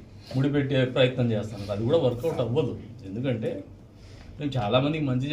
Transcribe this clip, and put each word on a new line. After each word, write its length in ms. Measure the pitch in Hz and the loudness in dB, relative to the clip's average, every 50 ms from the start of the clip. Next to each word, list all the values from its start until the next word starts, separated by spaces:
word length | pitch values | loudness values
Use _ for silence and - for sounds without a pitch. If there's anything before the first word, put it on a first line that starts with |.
| - - - - - - - | -14 -18 -20 -18 -10 -4 0
ముడిపెట్టే 500 | 131 139 139 139 147 131 131 139 131 127 | 0 2 2 2 2 2 2 2 2 2
ప్రయత్నం 460 | - - 139 127 127 - 135 120 117 | 2 4 4 4 4 4 2 2 2
చేస్తున్నారు, 400 | 107 104 101 - - - - - | 2 0 -2 -4 -8 -8 -6 -4
అది 120 | 101 101 113 123 | -4 -2 2 4
కూడా 80 | 160 | 4
వర్కౌట్ 420 | 170 135 123 117 113 - 165 147 - 123 | 4 4 2 0 0 -2 -2 -2 -2 -2
అవ్వదు. 340 | 113 123 156 143 110 92 - - - - - 95 | 0 0 0 0 0 -4 -8 -12 -14 -16 -14 -12
ఎందుకంటే 560 | 95 95 117 135 139 117 107 - - - 294 - - - - - - - - - - - - - - - - | -8 -6 -4 -2 -2 0 0 -2 -4 -4 -6 -8 -12 -16 -20 -20 -20 -20 -20 -20 -20 -18 -18 -18 -16 -10 -6
మేము 120 | 147 139 127 | -4 -2 -2
చాలామందికి 480 | 127 101 104 117 131 139 151 160 156 147 | 0 2 4 4 4 4 2 0 0 0
మంచి 220 | 131 123 127 135 147 | 0 0 0 0 2